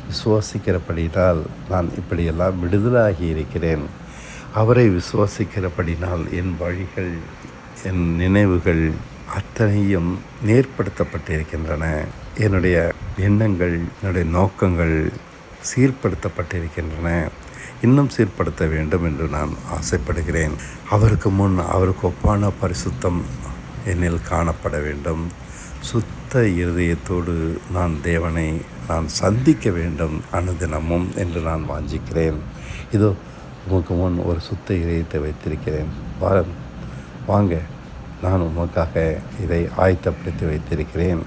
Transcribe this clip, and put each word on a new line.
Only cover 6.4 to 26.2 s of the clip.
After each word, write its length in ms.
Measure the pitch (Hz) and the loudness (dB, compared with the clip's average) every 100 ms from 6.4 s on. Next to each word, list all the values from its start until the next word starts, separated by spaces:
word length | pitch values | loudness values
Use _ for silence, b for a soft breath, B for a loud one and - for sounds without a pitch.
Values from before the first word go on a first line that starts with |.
| 92 82 | -2 -2
வழிகள், 560 | 87 90 90 - 90 85 78 - - - - - | -4 -4 -6 -6 -6 -6 -10 -16 -18 -18 -18 -10
என் 220 | 92 92 85 82 | -4 0 2 2
நினைவுகள் 680 | 92 101 101 90 90 82 80 80 - - - | 4 6 6 4 4 4 2 -2 -8 -14 -8
அத்தனையும் 800 | - - - 107 101 98 95 85 90 - - | -6 -6 0 2 4 2 2 0 -2 -8 -4
நேர்படுத்தப்பட்டிருக்கின்றன. 1400 | 107 120 135 - 101 - 80 85 - 78 80 78 80 78 82 78 - - - - | 4 6 4 -2 -4 -2 -4 -4 -4 -4 -4 -6 -4 -2 -2 -2 -6 -10 -12 0
என்னுடைய 420 | 107 95 90 85 85 - - - | 2 4 4 4 2 -2 -8 0
எண்ணங்கள், 580 | 92 104 110 90 90 85 85 | 4 6 4 2 0 0 -4
என்னுடைய 340 | - 98 90 82 | -4 -2 0 2
நோக்கங்கள் 680 | 87 95 - 98 85 82 80 80 - - - - - | 4 2 2 2 4 4 2 0 -4 -16 -20 -20 -12
சீர்படுத்தப்பட்டிருக்கின்றன. 1400 | - 123 135 131 107 90 92 - 82 90 82 87 80 80 85 85 80 - B B B B | -4 4 4 4 -2 0 -4 -4 -4 -4 -4 -6 -6 -2 0 0 -2 -6 B B B B
இன்னும் 300 | 113 139 139 | 6 6 4
சீர்படுத்த 560 | - 107 - 82 78 82 | 2 0 2 -4 0 0
வேண்டும் 380 | 78 78 87 85 | 0 2 2 2
என்று 220 | 71 80 | 0 -2
நான் 240 | 73 73 - - | -2 -4 -6 -8
ஆசைப்படுகிறேன். 840 | 82 78 90 - 87 76 78 78 - B B - | -6 -2 -2 0 -2 0 0 0 -2 B B 0
அவருக்கு 420 | 104 107 104 104 | 4 6 6 4
முன் 260 | 98 98 92 85 | 4 4 2 2
அவருக்கு 400 | 90 92 90 90 | 2 2 2 -2
ஒப்பான 440 | - 107 104 101 - | 2 2 4 2 0
பரிசுத்தம் 680 | 92 87 87 80 92 87 - - - - - - 107 | -2 -2 -4 -2 -2 -2 -4 -8 -10 -10 -12 -8 -2
என்னில் 400 | 85 85 85 - | 0 2 0 -2
காணப்பட 500 | 85 82 78 - 76 | 0 0 0 -2 -2
வேண்டும். 440 | 76 73 80 80 85 - B B B B | -4 -4 -4 -4 -4 -8 B B B B
சுத்த 580 | - 117 - - | -4 -2 -2 -10